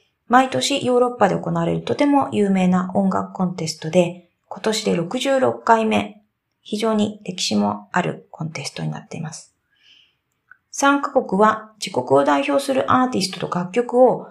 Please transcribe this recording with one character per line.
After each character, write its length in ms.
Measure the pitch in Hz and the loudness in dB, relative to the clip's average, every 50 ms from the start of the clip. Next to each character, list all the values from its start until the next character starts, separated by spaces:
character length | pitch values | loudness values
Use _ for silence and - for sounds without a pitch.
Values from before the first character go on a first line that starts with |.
| _ _ _ _ _ | _ _ _ _ _
毎 240 | - 233 254 262 262 | 2 4 4 4 4
年 340 | 254 254 254 - 277 - - | 0 -2 -2 -2 -2 -2 0
ヨ 120 | 247 247 | 2 2
ー 20 | 247 | 4
ロ 100 | 247 247 | 2 2
ッ 20 | 240 | 2
パ 180 | 240 214 185 | 2 2 2
で 60 | 170 | 2
行 180 | 165 175 170 170 | 0 -2 -2 -2
わ 100 | 170 170 | -2 0
れ 80 | 170 170 | 0 -2
る 100 | 165 165 | -2 -2
と 120 | - - | -2 0
て 100 | - 294 | 2 2
も 240 | 285 285 277 - - 220 | 4 4 4 2 2 0
有 180 | 208 202 196 | 0 2 2
名 180 | 190 190 185 180 | 2 4 4 4
な 240 | 185 180 185 185 - | 4 2 2 0 0
音 140 | 202 196 190 | 0 0 2
楽 240 | 190 196 190 185 - | 0 0 -2 -4 -4
コ 140 | - 185 | -4 -4
ン 100 | 175 175 | -2 -2
テ 100 | 180 160 | -4 -6
ス 120 | 160 - - | -6 -6 -8
ト 100 | - 160 | -6 0
で、 400 | 160 180 175 170 170 - - _ _ _ _ | 2 2 2 2 0 -10 -16 _ _ _ _
今 140 | - - - | -18 -14 -8
年 240 | - 220 208 208 - | -6 -4 -4 -2 -2
で 100 | 196 185 | -2 -2
六 240 | 175 165 180 - 254 | -2 -2 -4 -6 -4
十 220 | 254 277 269 262 | -2 0 0 2
六 240 | 254 233 220 - - | 2 0 -2 0 2
回 220 | 240 226 226 220 | 2 2 4 2
目、 360 | 220 214 208 208 - - - _ _ _ _ _ _ _ _ | 0 0 -2 -2 -4 -10 -18 _ _ _ _ _ _ _ _
非 160 | _ - - | _ -8 -6
常 160 | 208 226 226 220 | -4 -2 0 0
に 300 | 208 208 214 214 - - | 0 0 -2 -4 -6 -12
歴 180 | - 185 - - | -12 -8 -6 -4
史 140 | - 214 | -2 0
も 320 | - 208 208 208 - - - | 0 0 0 -2 -6 -8 -6
あ 120 | - 180 180 | -4 -2 -2
る 260 | 165 - - - _ | -2 -4 -8 -12 _
コ 140 | - - 160 | -12 -10 -10
ン 60 | 156 | -10
テ 160 | - - 139 | -10 -10 -12
ス 80 | - - | -12 -10
ト 80 | - 80 | -8 -8
に 80 | 78 | -8
な 80 | - - | -8 -8
っ 100 | - - | -12 -12
て 80 | - | -12
い 60 | - - | -10 -10
ま 100 | - 160 | -10 -12
す。 240 | - - _ _ _ _ _ _ _ _ _ _ _ _ _ _ _ _ _ _ _ _ _ - _ _ _ | -14 -18 _ _ _ _ _ _ _ _ _ _ _ _ _ _ _ _ _ _ _ _ _ -20 _ _ _
参 300 | - - 285 277 285 285 | -6 0 2 2 2 2
加 100 | 277 - | 0 -2
国 300 | - 262 - - 190 190 | -2 -2 -2 0 2 2
は 320 | 214 220 214 - - - _ _ | 4 4 2 0 -6 -14 _ _
自 100 | - - | -12 -8
国 300 | - 247 - - 269 277 | -6 -4 0 2 4 4
を 40 | 277 | 4
代 200 | 294 285 277 277 | 4 2 0 0
表 160 | 294 285 277 277 | 0 0 -2 0
す 100 | - 262 | 0 0
る 180 | 262 - - - | 0 0 2 2
ア 140 | 254 254 | 2 2
ー 40 | 254 | 2
テ 100 | 254 202 | 0 -2
ィ 20 | 185 | -4
ス 80 | - - | -4 -4
ト 160 | - - 147 | -6 -6 -6
と 100 | - 175 | -4 -4
楽 140 | 180 180 - | -4 -2 -2
曲 220 | 240 240 - - | -2 -2 0 4
を 320 | 247 254 233 175 160 - - | 6 6 6 6 2 -4 -10